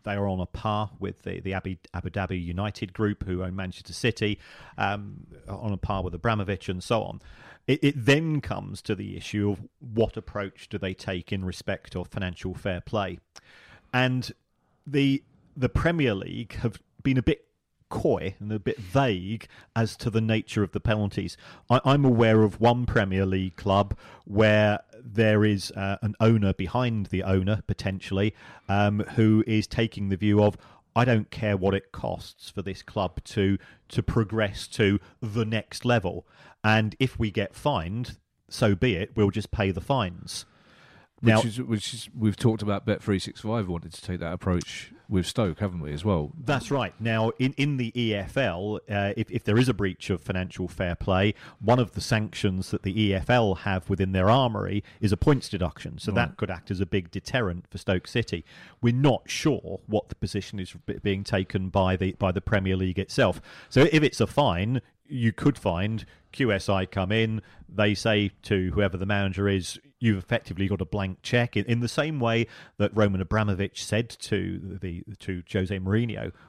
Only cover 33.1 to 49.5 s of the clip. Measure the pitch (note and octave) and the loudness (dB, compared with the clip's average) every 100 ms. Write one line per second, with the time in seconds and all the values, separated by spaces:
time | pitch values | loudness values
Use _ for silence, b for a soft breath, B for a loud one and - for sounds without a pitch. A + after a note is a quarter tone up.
33.1 | - - - G2 G2 B B _ - - | -4 -6 0 2 2 B B _ -4 0
34.1 | - G#2 A2 G#2 - - - G#2 G2+ b | 0 0 0 -2 -4 -8 2 4 2 b
35.1 | b A#2 G#2 G#2+ A2 - - B2 A#2+ F#2 | b -6 -2 -2 -2 -6 -4 0 2 0
36.1 | - b b b b G#2+ A2 A2 - C3 | -6 b b b b 2 4 2 0 -2
37.1 | - A2+ G#2 G2+ - D3+ C3 E2 G#2+ B2 | 0 -2 -2 -4 -4 -2 -2 -2 -6 -8
38.1 | - _ _ _ - A2+ G2 C3 E3 G#2 | -12 _ _ _ 0 2 2 2 0 -2
39.1 | - G2+ G2 G2+ - G2 F2 - C#3 F#2+ | 2 2 2 -4 -2 0 0 -2 0 -2
40.1 | F2 - - - b b b b b b | -6 -12 -14 -14 b b b b b b
41.1 | _ A#2 A2 A2+ G#2+ B2+ A2 - A#2 - | _ 4 6 4 -2 -4 -4 -4 -10 -12
42.1 | - A2 G2 A#2+ A2 G#2 G2+ - G#2 - | -2 0 2 2 2 0 -2 -2 -2 0
43.1 | G2 - - G#2+ A#2 F#2 E2+ E2 - - | 0 -2 -10 -6 -4 -2 -6 -8 -14 -8
44.1 | F2+ E2 F2+ - F2 - - - - - | -6 -6 -4 0 0 -2 -10 -16 -20 -2
45.1 | G2 F2 - G#2 D#2 G2+ F2+ D2+ D2+ G2+ | -2 0 0 -2 0 -4 -4 -6 -4 0
46.1 | F2+ D2 - A#2 C#3 - C#3 G#2 - A2+ | 0 0 -6 -4 -4 -2 -2 -2 -4 -2
47.1 | A2+ A2 - C3 C3+ C#3 C#3 A#2 B2 A#2 | 0 0 0 -2 0 -2 -2 -4 -2 0
48.1 | G2+ F2+ - B2 F2 G2+ G#2 - G2+ G2+ | 0 -2 -2 -2 -2 -4 -6 -4 0 0
49.1 | G#2 A2 A#2+ - | 0 -4 -4 2